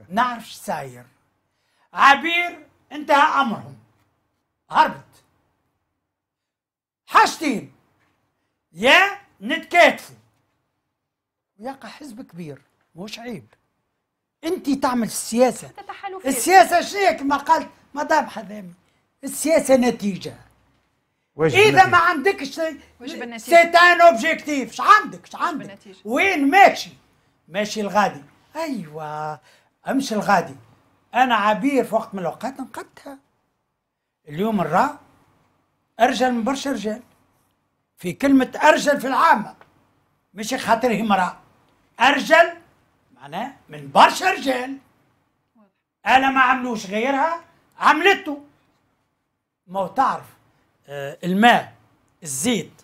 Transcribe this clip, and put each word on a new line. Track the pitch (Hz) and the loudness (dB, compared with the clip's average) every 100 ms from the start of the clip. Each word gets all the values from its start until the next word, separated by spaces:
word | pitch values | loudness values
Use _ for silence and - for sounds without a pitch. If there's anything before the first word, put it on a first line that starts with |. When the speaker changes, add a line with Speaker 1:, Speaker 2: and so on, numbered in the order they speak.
| 107 | -8
Speaker 1:
نعرف | 190 247 233 | -4 -2 -4
اش | - | -14
صاير. | - - 160 135 120 123 _ _ _ _ _ _ _ _ | -16 -10 -10 -10 -18 -20 _ _ _ _ _ _ _ _
عبير | - 269 269 320 339 349 330 - _ _ | 0 2 2 0 -4 -4 -10 -20 _ _
انتهى | 294 294 277 - 277 | -14 -2 0 2 0
أمرهم، | 247 165 120 - _ _ _ _ _ _ _ _ _ | -4 -6 -12 -20 _ _ _ _ _ _ _ _ _
هربت. | 160 208 - - _ _ _ _ _ _ _ _ _ _ _ _ _ _ _ _ _ _ _ _ | 0 0 -2 -18 _ _ _ _ _ _ _ _ _ _ _ _ _ _ _ _ _ _ _ _
حاجتين، | - 440 - 302 208 135 _ _ _ _ _ _ _ _ _ _ | 2 2 0 -6 -6 -10 _ _ _ _ _ _ _ _ _ _
يا | 160 233 330 392 392 _ _ | -4 2 4 2 -4 _ _
نتكاتفوا، | 202 320 - 349 311 - - 131 _ _ _ _ _ _ _ _ _ _ _ _ _ _ | -10 -8 -2 4 4 4 -10 -20 _ _ _ _ _ _ _ _ _ _ _ _ _ _
ويقع | 226 262 214 | -16 -14 -18
حزب | - 294 214 | -20 -20 -18
كبير، | - 170 160 135 _ _ _ 160 | -20 -16 -16 -16 _ _ _ -18
مش | 208 214 | -16 -14
عيب. | 240 185 104 _ _ _ _ _ _ _ _ _ | -14 -16 -18 _ _ _ _ _ _ _ _ _
انت | 320 349 - | -6 -6 -4
تعمل | 269 277 247 214 | -2 -2 -2 -4
السياسة. | - - 226 254 - 135 | -6 -6 0 0 0 -12
Speaker 2:
حتى | - | -18
تحالفات. | 392 381 392 381 262 | -18 -16 -14 -10 -6
Speaker 1:
السياسة | - - 381 339 339 | -4 4 6 6 4
شنو | - 403 | -2 0
هي | 381 | 0
كما | - 277 285 | 0 -2 -2
قالت | 285 320 - - _ | 0 0 0 -14 _
مدام | 277 294 320 220 | -10 0 0 0
حذامي؟ | 220 190 214 180 175 _ _ _ _ | -8 -14 -16 -18 -20 _ _ _ _
السياسة | 269 - 294 320 - 262 | -12 -6 0 0 4 2
نتيجة. | 240 233 202 170 113 - _ _ _ _ _ _ _ _ _ - | 2 -2 -6 -6 -10 -16 _ _ _ _ _ _ _ _ _ -2
Speaker 3:
واجب | 160 370 | 2 4
Speaker 1:
إذا | 427 | 6
Speaker 3:
النتيجة. | 370 370 | 6 4
Speaker 1:
ما | 349 | 4
عندكش | 339 320 381 392 285 | 2 0 -2 -2 -8
سي-، | - 320 277 - _ | -8 -8 -8 -20 _
Speaker 2:
واجب | 247 330 | -16 -14
النتيجة. | 240 233 | -14 -14
Speaker 1:
سي | - 339 | 4 4
ان | 339 339 349 339 | 6 6 6 8
اوبجيكتيف، | 339 226 311 311 - 285 233 | 6 6 0 -4 -4 -4 -6
اش | - | -4
عندك؟ | 294 415 277 175 | 4 4 4 -10
اش | - | -18
Speaker 2:
واجب | - | -6
Speaker 1:
عندك؟ | 311 294 202 | -6 -6 -12
Speaker 2:
النتيجة. | 202 208 190 | -18 -20 -18
Speaker 1:
وين | 208 269 392 339 277 | -6 -2 0 0 2
ماشي؟ | 359 370 - - - _ _ _ _ _ | 4 4 2 -8 -18 _ _ _ _ _
ماشي | 180 208 214 | -8 -6 -6
الغادي. | 202 196 190 143 - _ _ 302 | -4 0 -2 -4 -16 _ _ -10
أيوة، | 330 233 156 156 151 151 156 151 _ _ _ _ - | -8 -8 -10 -12 -12 -10 -10 -10 _ _ _ _ -6
امشي | 254 269 | -4 -4
الغادي. | 214 175 190 - - _ _ _ _ _ | -4 0 0 -2 -12 _ _ _ _ _
أنا | 226 254 | 0 2
عبير | 220 208 208 262 269 | 2 0 0 0 -2
في | 233 | -2
وقت | 220 - | -4 -6
من | 196 | -8
الأوقات | 165 - 226 277 | -8 -8 -12 -12
نقدتها. | 240 - 392 - 277 269 _ _ _ _ _ _ _ _ _ _ 160 | -14 -16 -18 -20 -20 -20 _ _ _ _ _ _ _ _ _ _ -16
اليوم | 151 220 208 | -6 -4 -2
الرا | 165 175 269 - _ _ _ _ _ _ _ _ _ - | 0 0 0 -4 _ _ _ _ _ _ _ _ _ 0
أرجل | 247 220 254 | 0 2 0
من | 240 | 0
برشا | 226 269 277 | -2 -4 -6
رجال. | 233 208 233 - _ _ _ _ _ _ _ _ _ | -6 -6 -10 -14 _ _ _ _ _ _ _ _ _
في | 180 | -12
كلمة | - 277 269 254 - | -4 2 2 2 2
أرجل | 302 320 208 262 | 4 4 2 -2
في | 262 | -2
العامة، | 247 330 247 208 - _ _ _ _ _ _ _ | 0 2 2 -2 -16 _ _ _ _ _ _ _
مش | 185 214 | -14 -8
خاطر | 262 - 226 240 | -6 -2 0 0
هي | 190 | -2
امرأة. | 226 196 175 - _ _ _ _ _ - | 0 0 -2 -6 _ _ _ _ _ 0
أرجل | 247 285 - 320 339 339 _ _ _ _ _ | 0 2 2 4 4 0 _ _ _ _ _
معناه | _ 139 170 262 - _ | _ -14 -10 -10 -12 _
من | 147 139 | -18 -2
برشا | 190 320 - 370 | 4 4 4 -2
رجال. | 381 262 254 254 269 _ _ _ _ _ _ _ _ 202 _ _ _ 202 | -2 -4 -4 -6 -12 _ _ _ _ _ _ _ _ _ _ _ _ 2
أنا | 254 269 | 2 4
ما | 269 | 2
عملوش | 254 254 247 220 185 | 2 0 -2 -8 -6
غيرها، | 214 254 269 320 339 - _ _ - | -4 -2 0 -2 -4 -12 _ _ -2
عملته. | 202 302 370 381 311 285 - _ _ _ _ _ _ _ _ _ _ _ _ | 2 4 4 2 -2 -12 -14 _ _ _ _ _ _ _ _ _ _ _ _
ما | 185 | -8
هو | 185 | -4
تعرف، | 262 254 165 135 _ _ _ _ _ _ | 0 0 -2 -10 _ _ _ _ _ _
آه، | 143 139 160 | -12 -12 -8
الماء، | 175 190 233 190 - - _ _ _ _ | -4 4 6 4 0 -14 _ _ _ _
الزيت، | 160 131 190 214 143 - | -12 -6 -2 -2 -4 -14